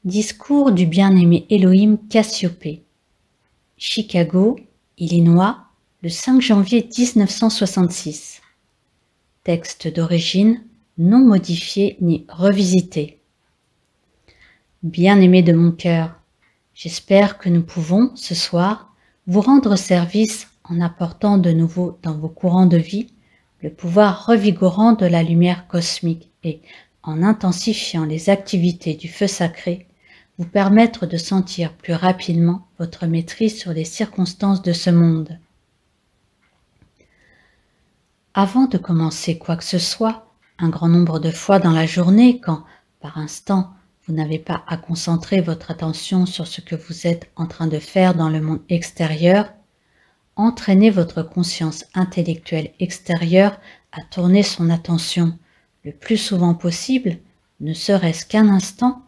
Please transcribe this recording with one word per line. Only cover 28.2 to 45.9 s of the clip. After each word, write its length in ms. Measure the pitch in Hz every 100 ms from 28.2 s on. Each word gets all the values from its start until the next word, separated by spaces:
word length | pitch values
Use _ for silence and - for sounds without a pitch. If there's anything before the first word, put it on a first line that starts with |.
| 180
activités 640 | 196 - 185 175 175 170
du 160 | 151 165
feu 160 | - 202
sacré, 600 | 196 170 - - 180 _ _ _ _ _ -
vous 60 | 170
permettre 600 | 202 196 214 233 226 170
de 100 | 170
sentir 560 | - 190 185 - 160
plus 200 | - -
rapidement 720 | 165 185 185 - 165 170 185 _ _
votre 300 | 170 - 170
maîtrise 500 | 165 165 - 220 220
sur 160 | 180
les 120 | 160 165
circonstances 760 | - 214 - 180 - 196 190
de 100 | 185
ce 200 | 170 185
monde. 480 | 170 170 160 151 165 _ _ _ _ _ _ _ _ _ _ _ _ _ _ _ _ _ _ _ _ _ _ _ _ _ _ _ _ _ -
Avant 300 | 196 240 262
de 120 | 180
commencer 640 | - 165 160 - - 165
quoi 160 | - 165
que 80 |
ce 160 | - 180
soit, 520 | 170 - 220 220 _ _ _ -
un 100 | 165
grand 200 | 160 170
nombre 280 | 170 170 160
de 140 | 160
fois 260 | 165 - 196
dans 140 | 170
la 160 | 160 160
journée, 520 | 180 175 202 247 247
quand, 240 | - 156 - _ _ _
par 180 | 147 156
instant, 540 | 151 - - 196 185 _ _ _ -
vous 80 |
n'avez 240 | 160 156 160
pas 260 | 160 170 -
à 100 | 165
concentrer 640 | - 170 - 170 - 190
votre 300 | 170 160 -
attention 560 | 165 160